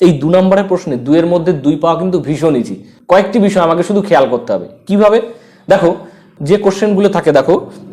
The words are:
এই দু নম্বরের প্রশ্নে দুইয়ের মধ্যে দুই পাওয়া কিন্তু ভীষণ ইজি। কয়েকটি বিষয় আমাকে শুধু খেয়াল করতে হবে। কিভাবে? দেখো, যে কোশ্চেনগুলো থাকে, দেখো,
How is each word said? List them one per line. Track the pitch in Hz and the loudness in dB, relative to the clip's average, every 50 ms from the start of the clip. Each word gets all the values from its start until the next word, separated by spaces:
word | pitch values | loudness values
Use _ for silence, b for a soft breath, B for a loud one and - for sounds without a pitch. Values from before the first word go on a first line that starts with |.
এই | 185 180 | 2 2
দু | 156 135 143 160 | 2 2 0 0
নম্বরের | 180 185 185 185 196 196 196 | 2 2 2 2 2 0 0
প্রশ্নে | 190 185 175 - - 180 | 0 -4 -4 -4 -4 -6
দুইয়ের | - 120 135 151 170 170 | -6 -2 0 2 2 2
মধ্যে | 175 175 175 160 175 165 | 2 0 0 0 -2 -2
দুই | 143 131 147 147 | -2 -2 -2 -2
পাওয়া | 147 165 165 165 160 | 0 0 -2 -2 -2
কিন্তু | 180 185 180 160 | -2 -2 -4 -4
ভীষণ | 131 139 156 135 160 160 143 | -4 -4 -4 -2 0 0 0
ইজি। | 120 113 - 98 - B B B B B - | 0 -2 -4 -8 -14 B B B B B 0
কয়েকটি | 262 202 196 - - 240 | 2 2 2 2 0 0
বিষয় | 196 196 196 185 170 | 0 2 2 0 0
আমাকে | 165 165 175 170 | 0 0 -2 -2
শুধু | - 202 202 | -2 -2 -4
খেয়াল | 190 - 170 143 135 113 | 0 0 2 2 2 2
করতে | 123 117 - - 101 | -2 -4 -4 -4 -6
হবে। | 90 - - - - _ - | -6 -6 -10 -16 -16 _ -2
কিভাবে? | 196 202 214 208 214 233 226 B B B B B B B B - | 0 2 2 2 2 0 -2 B B B B B B B B 0
দেখো, | 196 190 170 170 - - B B B B B B B B | 0 2 2 0 -2 -2 B B B B B B B B
যে | 147 143 196 202 | -4 -2 0 0
কোশ্চেনগুলো | 202 196 190 - 214 208 202 185 202 190 | 0 0 0 0 0 0 0 2 0 0
থাকে, | - 175 - 160 | 0 0 0 2
দেখো, | 143 135 131 156 180 - - B B B B - | 2 2 2 2 0 0 -2 B B B B -14